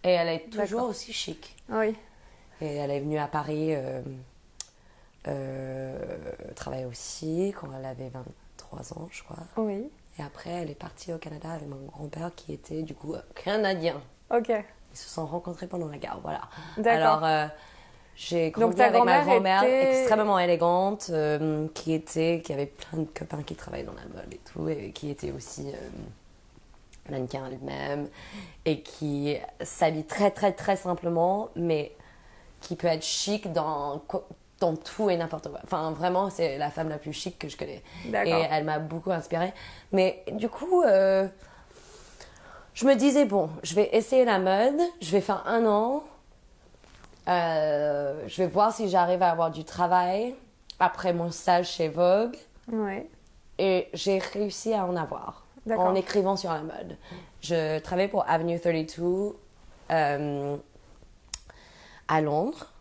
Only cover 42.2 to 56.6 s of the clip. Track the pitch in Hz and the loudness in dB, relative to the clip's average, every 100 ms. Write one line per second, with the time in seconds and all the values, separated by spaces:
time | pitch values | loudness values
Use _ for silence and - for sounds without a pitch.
42.2 | - - - - - - 254 254 277 269 | -20 -20 -20 -20 -18 2 6 8 8 6
43.2 | 254 196 156 160 151 175 208 - - 262 | 6 4 2 -4 0 2 4 4 4 4
44.2 | 240 196 185 196 247 294 349 - 160 196 | 6 4 4 4 4 4 0 -2 0 2
45.2 | 196 196 - 233 226 208 226 285 - - | 2 -2 0 2 4 4 2 -2 -6 -20
46.2 | - _ _ _ - - - - - - | -20 _ _ _ -20 -20 -20 -20 -20 -10
47.2 | - 180 170 160 156 147 147 143 143 151 | 0 2 2 2 2 2 0 0 -2 -6
48.2 | - - 180 170 214 214 208 180 175 180 | -8 -2 2 4 4 2 2 4 4 4
49.2 | 180 165 165 151 156 - 175 180 180 196 | 4 4 0 -2 -10 -2 4 4 4 0
50.2 | 240 262 - _ - - 180 - 185 170 | -2 -6 -18 _ -20 0 0 2 0 0
51.2 | 170 - - 175 180 - 160 151 180 196 | -2 -2 4 4 2 -2 -2 4 4 6
52.2 | 240 247 - - - 226 208 196 320 - | 2 -6 -18 -20 -6 -4 -2 -4 -10 -18
53.2 | - - - - 196 185 - 170 196 190 | -20 -20 -14 0 4 4 0 -4 0 0
54.2 | - 202 208 - 226 220 180 175 151 - | 0 -4 -4 -2 -2 0 0 -2 -4 -6
55.2 | - - - - 220 170 185 190 180 208 | -10 -14 -20 -14 -4 2 4 4 2 2
56.2 | 190 190 180 156 | 2 0 -2 -4